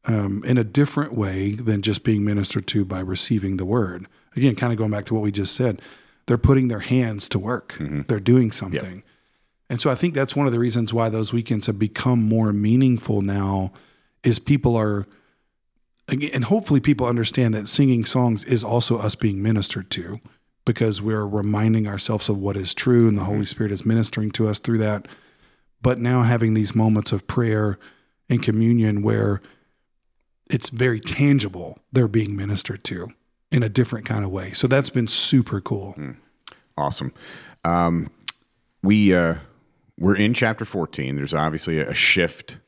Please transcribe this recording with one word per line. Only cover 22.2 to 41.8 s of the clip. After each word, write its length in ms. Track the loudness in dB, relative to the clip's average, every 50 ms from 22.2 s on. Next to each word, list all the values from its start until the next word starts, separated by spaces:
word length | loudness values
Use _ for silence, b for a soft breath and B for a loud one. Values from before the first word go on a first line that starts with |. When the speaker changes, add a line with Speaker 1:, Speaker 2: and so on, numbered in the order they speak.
| -2 -2
Speaker 1:
of 80 | -2
what 200 | -2 -2 -4 -4
is 160 | -4 -6 -6 -6
true 340 | -2 2 4 6 6 6
and 100 | 4 4
the 40 | 2 -2
Speaker 2:
Mm-hmm. 80 | -2 -2
Speaker 1:
Holy 120 | -2 -2
Spirit 260 | -4 -4 -4 -4 -4
is 140 | -4 -2 -2
ministering 460 | 0 2 2 0 0 -2 -4 -4 -4
to 160 | -2 0 0
us 120 | 0 0 -4
through 200 | -2 -2 0 0
that. 280 | 2 0 -2 -4 -6 b b b b b b b b b b b b b b _
But 180 | 0 0 0 2
now 240 | 0 2 2 4 4
having 320 | 4 4 2 2 2 2
these 180 | 2 0 0 2
moments 360 | 2 4 4 2 2 0 -2
of 160 | -4 -4 -4
prayer 500 | -4 -2 0 0 0 0 0 0 -2 -2 b b b b b b b b b _ _
and 120 | -2 0
communion 640 | 0 0 2 2 4 4 4 4 2 2 0 0 0
where 380 | 0 2 2 2 0 0 -2 b b b b b b b b b b _ _ _ _ _ _ _ _ _ _ _ _
it's 200 | -4 -4 -4 -6
very 280 | -2 0 0 0 0 -2
tangible, 800 | -4 -6 0 2 4 4 4 4 2 -2 -6 -10 -12 -12 -14 -18 _ _
they're 160 | 2 2 2
being 280 | 4 2 0 0 0 -4
ministered 480 | -6 -4 -4 -4 -4 -4 -6 -8 -6 _
to 240 | -6 -6 -6 -8 -12 -14 _ _ _ _ _ _ _
in 100 | 0 2 2
a 60 | 2
different 360 | 2 2 0 0 -2 -8 -6
kind 180 | -4 -4 -2 -2
of 60 | -4
way. 200 | -6 -6 -8 -6
So 160 | -2 0 2
that's 220 | 4 4 2 2 0
been 180 | -2 -2 -2
super 540 | -2 -2 -4 0 2 2 2 2 2 -4 -6
cool. 320 | -4 -6 -8 -8 -8 -12 -14
Speaker 2:
Mm. 200 | -12 -14 -14 -14 -16 _ _ _ _ _ -20 b b b b _
Awesome. 360 | -4 -4 -2 -2 -4 -8 -8 -10 B B B B B B B B B -2
Um, 460 | 0 2 2 2 2 2 0 -2 -6 _ _ _ -14 -14 _ _ _ _ _ _ _ _ _ 2
we, 300 | 2 4 6 6 6 4
uh, 220 | 4 4 2 -2 -4 -8 -18 _ _ _ _ _ _ _ _ _
we're 180 | 0 2 2 4
in 180 | 4 2 2 2
chapter 320 | 2 0 0 0 -4 -8
fourteen. 500 | -6 -4 -6 -6 -4 -6 -6 -6 -4 -4
There's 180 | -4 -4 -2 -2
obviously 460 | 0 0 0 -2 -4 -4 -2 -2
a 140 | -2